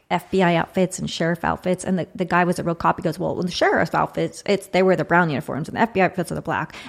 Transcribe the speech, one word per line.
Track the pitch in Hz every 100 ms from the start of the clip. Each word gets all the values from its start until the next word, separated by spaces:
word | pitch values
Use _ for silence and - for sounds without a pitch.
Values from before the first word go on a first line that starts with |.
| _
F | 175 -
B | 190
I | 175 165
outfits | - - 180 -
and | 156
sheriff | - 165 170 -
outfits. | - 180 180 -
And | 190
the, | -
the | - 175
guy | 175
was | 175 175
a |
real | 147 165
cop. | 170 -
He |
goes, | 170 165
"Well, | 160 -
in | 175
the |
sheriff | - 349 285 180 156
outfits, | 165 - 160 - -
it's, | 196 -
they | 180
wear | 190 175
the | 151
brown | 170 170
uniforms | 135 - - 160
and | -
the |
F | 226
B | -
I | 180
outfits | - 165
are | 156
the |
black. | - 113 156 -